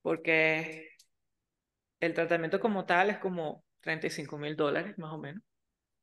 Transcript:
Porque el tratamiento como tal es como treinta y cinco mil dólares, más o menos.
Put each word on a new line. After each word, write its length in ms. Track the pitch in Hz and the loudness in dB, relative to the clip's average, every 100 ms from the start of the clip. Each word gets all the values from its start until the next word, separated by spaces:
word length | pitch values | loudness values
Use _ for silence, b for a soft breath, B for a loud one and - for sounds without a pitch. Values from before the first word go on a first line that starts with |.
Porque 880 | 175 165 165 160 160 160 160 156 160 _ _ _ _ _ _ _ _ _ _ _ | -2 -2 2 4 4 2 -4 -12 -16 _ _ _ _ _ _ _ _ _ _ _
el 120 | 170 | -2
tratamiento 460 | 165 165 170 165 196 | 0 2 2 2 2
como 260 | 226 196 175 | 2 0 4
tal 240 | 175 196 | 4 4
es 100 | 202 | 2
como 440 | 190 180 151 - _ _ | -2 -2 -4 -6 _ _
treinta 280 | - 160 160 | -6 -2 -2
y 20 | |
cinco 280 | 160 143 151 | -4 -8 -6
mil 200 | 151 151 | -6 0
dólares, 400 | 147 156 180 202 | 2 2 -2 -8
más 160 | 160 | -10
o 40 | 160 | -10
menos. 240 | 143 180 _ _ _ _ _ _ | -10 -12 _ _ _ _ _ _